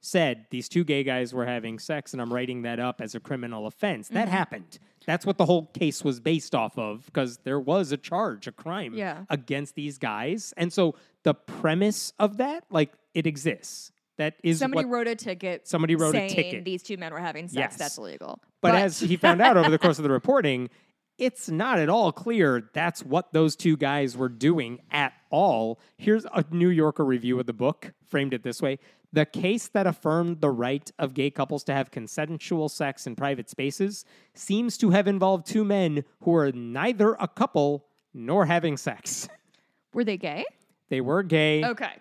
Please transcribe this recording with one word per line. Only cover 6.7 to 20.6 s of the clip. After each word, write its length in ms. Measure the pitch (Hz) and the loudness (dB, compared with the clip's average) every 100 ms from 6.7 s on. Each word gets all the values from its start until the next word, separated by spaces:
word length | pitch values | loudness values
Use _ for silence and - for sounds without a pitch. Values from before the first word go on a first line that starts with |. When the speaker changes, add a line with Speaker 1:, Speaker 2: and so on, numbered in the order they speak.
| - | -4
Speaker 1:
of, 320 | 107 107 - | -6 -8 -8
'cause 260 | - 131 120 | -4 -4 -4
there 160 | - 139 | -6 -4
was 320 | 131 180 165 | 0 0 0
a 40 | 139 | -4
charge, 480 | - 175 208 110 110 | -4 -2 -2 -4 -12
a 60 | |
crime 420 | - 160 185 151 | -14 -10 -8 -8
Speaker 2:
Yeah. 300 | 220 196 156 196 | -8 -8 -8 -4
Speaker 1:
against 460 | 143 123 143 143 | -4 -2 -6 -6
these 240 | - 147 135 | -8 -10 -6
guys. 540 | 123 107 123 214 - - | -4 -4 -4 -4 -6 -4
And 160 | 170 | -2
so 220 | 185 175 - _ _ | 2 2 2 _ _
the 120 | - | 0
premise 800 | 143 - - 151 160 202 208 - - | 0 -4 -4 0 2 2 0 -8 0
of 200 | 208 208 | 0 0
that, 260 | 262 320 - | -4 -4 -4
like, 220 | 175 151 _ _ | 0 0 _ _
it 120 | - 160 | -4 -2
exists. 680 | 147 151 117 - - - _ _ _ | -2 -4 -4 -10 -16 -18 _ _ _
That 180 | 151 - | -6 -2
is 160 | 170 165 | 0 2
Speaker 2:
Somebody 260 | 262 262 262 | 2 0 0
Speaker 1:
what 60 | |
Speaker 2:
wrote 160 | 240 233 | 0 -2
a 80 | 226 | -4
ticket 500 | 233 180 190 175 - | -6 -8 -6 -8 -4
Speaker 1:
somebody 300 | 170 160 165 | 0 2 2
wrote 180 | 156 | 4
a 40 | 156 | 2
Speaker 2:
saying 120 | 95 | 0
Speaker 1:
ticket. 300 | 185 175 123 | -2 -2 -4
Speaker 2:
these 180 | 180 180 | -6 -8
two 140 | - 196 | -6 -10
men 140 | 165 | -10
were 60 | 156 | -8
having 280 | 175 151 175 | -8 -8 -8
sex. 80 | - | -4
Speaker 1:
Yes. 180 | 123 - | -4 -4
Speaker 2:
That's 220 | 147 - | -10 -8
illegal. 400 | 98 71 - - _ _ | -12 -14 -14 -16 _ _
Speaker 1:
But 120 | 175 | 4
Speaker 2:
But 100 | 170 | 4
Speaker 1:
as 180 | 196 160 | 4 0
he 160 | 196 175 | 0 4
found 240 | - 175 | 4 6
out 160 | 240 208 | 8 8
over 140 | 165 | 6
the 80 | 156 | 6
course 200 | 180 151 | 4 2
of 40 | |
the 80 | 151 | 2
Speaker 2:
<laughs> 100 | 131 | 2
Speaker 1:
reporting, 480 | - 277 170 127 | 4 4 4 0